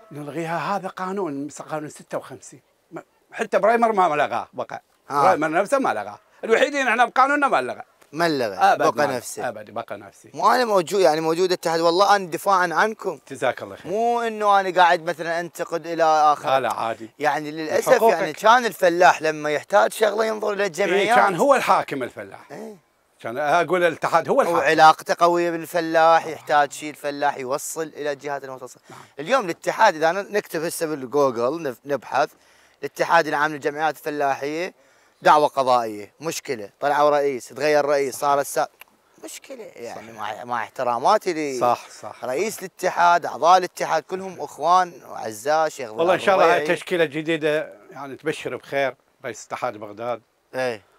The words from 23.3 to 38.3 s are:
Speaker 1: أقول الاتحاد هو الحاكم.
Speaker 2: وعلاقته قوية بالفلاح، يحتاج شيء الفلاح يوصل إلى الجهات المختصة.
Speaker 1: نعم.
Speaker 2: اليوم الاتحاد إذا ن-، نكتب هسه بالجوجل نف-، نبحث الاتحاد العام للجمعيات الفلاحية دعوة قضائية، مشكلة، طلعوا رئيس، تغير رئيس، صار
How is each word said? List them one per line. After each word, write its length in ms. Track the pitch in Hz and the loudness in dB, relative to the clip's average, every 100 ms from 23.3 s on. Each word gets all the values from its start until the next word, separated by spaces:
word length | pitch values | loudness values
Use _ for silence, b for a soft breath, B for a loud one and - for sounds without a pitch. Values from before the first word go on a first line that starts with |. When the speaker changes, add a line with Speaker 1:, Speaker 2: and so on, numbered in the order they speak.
| 120 | -4
Speaker 1:
أقول 460 | 147 165 160 180 | 0 2 2 2
الاتحاد 440 | 175 143 147 165 160 | 2 0 0 0 2
هو 120 | 247 | 2
الحاكم. 180 | 196 170 | 2 2
Speaker 2:
وعلاقته 580 | 139 160 156 156 - 185 | 2 8 8 8 0 2
قوية 320 | 175 175 175 | 2 4 0
بالفلاح، 760 | 165 160 175 165 160 160 165 160 | -2 -4 -4 0 4 6 6 2
يحتاج 460 | 143 - 147 143 | -10 0 2 2
شيء 180 | - 151 | -2 -12
الفلاح 460 | 139 147 143 143 139 | -10 -8 -4 -4 -4
يوصل 460 | 127 143 - - | -6 -6 -6 -8
إلى 300 | 160 131 147 | -10 -8 -8
الجهات 320 | 143 139 143 | -8 -8 -10
المختصة. 360 | 135 131 127 - B | -10 -14 -16 -20 B
Speaker 1:
نعم. 80 | 113 B - | -20 B -14
Speaker 2:
اليوم 260 | 156 262 | -2 0
الاتحاد 500 | 190 165 - 156 214 | 0 -4 -4 2 2
إذا 180 | 160 160 | 4 0
ن-، 200 | 185 196 | 0 -4
نكتب 320 | 202 - 170 | -6 -4 -6
هسه 220 | 160 - 160 | -6 -4 -6
بالجوجل 840 | 151 131 139 139 113 120 165 151 | -6 -4 0 2 2 -2 -2 -8
نف-، 140 | 117 139 | -10 -6
نبحث 420 | 139 - 123 151 - b b b b | -6 -4 -2 -2 -4 b b b b
الاتحاد 460 | 139 - 151 170 151 | -12 -6 2 2 2
العام 260 | 151 147 | 0 -2
للجمعيات 440 | 151 139 147 156 147 | -2 -6 -2 -4 -2
الفلاحية 760 | - 147 143 135 139 156 185 - b b b b | -8 -2 -2 -2 -4 -6 -8 -10 b b b b
دعوة 260 | 175 156 147 | 4 6 4
قضائية، 640 | - 127 123 117 104 101 _ | 0 2 2 0 -8 -14 _
مشكلة، 500 | 151 151 - 120 101 _ | -10 -10 -8 -10 -10 _
طلعوا 300 | 143 143 147 | -2 2 4
رئيس، 380 | 147 143 127 - | 4 0 -4 -10
تغير 360 | 117 147 147 | -4 0 2
رئيس، 320 | 143 147 139 - | 2 0 -2 -4
صار 240 | 143 | 0